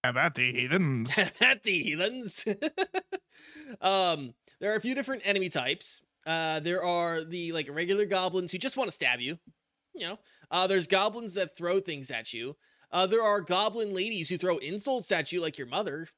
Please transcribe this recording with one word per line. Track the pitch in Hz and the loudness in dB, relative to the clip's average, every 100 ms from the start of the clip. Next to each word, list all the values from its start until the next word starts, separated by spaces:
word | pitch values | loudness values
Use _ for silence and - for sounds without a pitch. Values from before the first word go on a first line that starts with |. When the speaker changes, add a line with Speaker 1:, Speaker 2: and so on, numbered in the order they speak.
Speaker 1:
How | 127 | 2
about | 123 165 139 | 2 2 2
the | 127 | 0
heathens? | 123 127 175 165 127 117 | 0 0 2 2 2 2
Speaker 2:
<laughs> | 208 | 2
How | 185 - | 0 4
about | 254 254 | 4 4
the | 214 180 | 0 -2
heathens? | 143 151 196 254 220 - 226 | -2 -2 -2 -2 -6 -4 -2
<laughs> | 202 302 - 381 370 - 381 _ - - 302 302 226 | -2 -2 -2 -2 -2 -6 -12 _ -20 -20 -20 -18 -2
Um, | 190 196 180 156 131 - _ _ | 2 4 2 0 -4 -14 _ _
there | 196 | -2
are | 214 | -2
a | |
few | 240 262 | -2 -4
different | 262 262 196 | -4 -2 0
enemy | 202 185 | 0 0
types. | 147 127 165 - - _ _ 156 | 0 -2 -2 -6 -12 _ _ -4
Uh, | 165 160 156 | -2 0 -2
there | 156 180 | -2 0
are | 175 175 170 165 | 2 2 0 -2
the, | 160 175 170 | -4 -6 -4
like, | 165 139 | -4 -4
regular | 151 175 196 208 | -4 0 2 2
goblins | 185 185 185 180 | 2 2 0 -2
who | - | -4
just | 262 262 | -2 -2
wanna | 247 | -2
stab | - 131 123 | 0 0 2
you. | 123 165 - _ _ _ _ | -2 -6 -12 _ _ _ _
You | 330 175 | -10 -8
know, | 208 _ _ _ | -8 _ _ _
uh, | 175 190 | 2 4
there's | 196 170 | 4 4
goblins | 190 208 226 226 180 | 4 4 0 -6 -4
that | 180 - | -4 -2
throw | 170 196 | 2 2
things | 190 147 131 | 0 -8 -4
at | 120 110 | -6 -4
you. | 113 123 147 _ _ _ | -6 -6 -8 _ _ _
Uh, | 175 185 | 0 4
there | 226 | 4
are | 220 208 | 4 2
goblin | 160 180 214 220 214 | 2 2 2 0 -2
ladies | 185 208 214 160 | -2 -2 -2 -4
who | 175 | -2
throw | 180 170 | 0 0
insults | 143 202 277 254 - | -2 -4 -2 -2 2
at | 175 147 | 0 0
you, | 175 | -2
like | 160 147 | -4 -6
your | 123 | -6
mother. | 160 202 147 165 | -4 -4 -6 -10